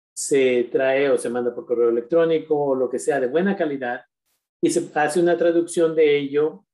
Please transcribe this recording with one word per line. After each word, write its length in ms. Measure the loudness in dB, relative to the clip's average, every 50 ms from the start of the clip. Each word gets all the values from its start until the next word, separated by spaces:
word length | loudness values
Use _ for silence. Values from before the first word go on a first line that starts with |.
| _ _ _
se 540 | -12 -4 0 2 2 4 4 2 2 0 0
trae 380 | -2 0 0 2 2 2 2 2
o 80 | 2
se 120 | 0 0 -4
manda 240 | -4 -4 -4 -4 -6
por 120 | -6 -6
correo 240 | -4 -2 0 2 2
electrónico 680 | 0 -2 -2 0 0 2 2 2 0 -2 -2 -2 -2
o 160 | -2 0 0 0
lo 160 | 0 -2 -2
que 100 | -4 -4
sea 200 | -2 -2 -2 -2
de 80 | -2
buena 300 | -2 -2 0 0 0 -2
calidad 440 | -2 -2 -4 -4 -6 -6 -8 -8 -8 -12 _ _ _ _ _ _ _ _ _ _ _ -2
y 60 | 0
se 200 | 0 -2 -2 -2 0
hace 220 | 0 0 0 2 2
una 180 | 2 2 2
traducción 560 | 2 2 2 2 2 0 0 0 0 0 2 2
de 240 | 4 4 4 4
ello, 480 | 2 0 -2 -2 0 0 -2 -4 -8 _ _